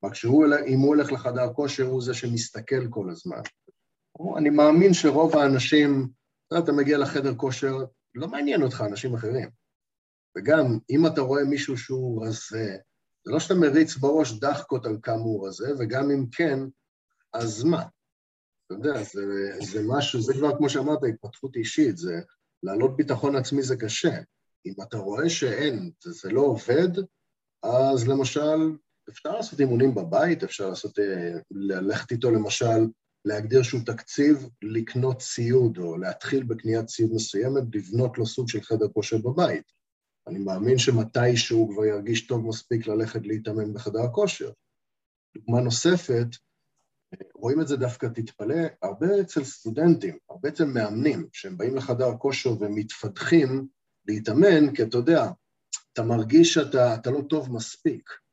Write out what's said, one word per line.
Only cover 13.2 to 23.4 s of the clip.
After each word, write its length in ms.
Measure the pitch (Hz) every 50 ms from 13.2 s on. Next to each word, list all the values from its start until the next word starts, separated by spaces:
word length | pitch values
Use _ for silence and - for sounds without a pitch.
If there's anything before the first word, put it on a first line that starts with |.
| _
זה 80 | - 117
לא 80 | 156
שאתה 140 | 160 - 196
מריץ 420 | 185 170 147 135 156 160 160 -
בראש 360 | 131 131 139 147 156 151 127 113
דחקות 540 | 104 120 139 143 - - - - 127 117
על 100 | 120 107 107 -
כמה 200 | - 113 110 113
הוא 260 | 113 110 101 95 98
רזה, 240 | 95 95 104 135 143 135
וגם 320 | 120 104 - 131 139 143
אם 160 | 143 139 135 120 -
כן, 260 | - 170 160 139 131 135 135 - _ _ _ _ _ _ _ _ _ _ _ -
אז 320 | 113 117 113 104 104 120
מה? 200 | 160 170 - 170 - _ _ _ _ _ _ _ _ _ _ _ _ _ _ _ _ 90
אתה 60 | 101
יודע, 240 | 113 151 143 127 104
זה, 200 | 101 - 98 101 98 101 98 98 98 101 113
זה 220 | - 101 92 107 104
משהו, 340 | 110 117 - - - - 123
זה 120 | 110 - 135
כבר 240 | 135 143 147 135 147
כמו 120 | 151 139
שאמרת, 280 | 135 147 131 143 151 151 139 123
התפתחות 480 | 110 - - 101 - - - 135 131
אישית, 400 | 123 113 110 - - 156 131 98
זה, 240 | 85 82 92 85 85 87 _ _ _ _ _ _ _ -
לעלות 340 | 92 98 107 123 131 131
ביטחון 400 | 135 156 - 139 120 - 143 139
עצמי 260 | 135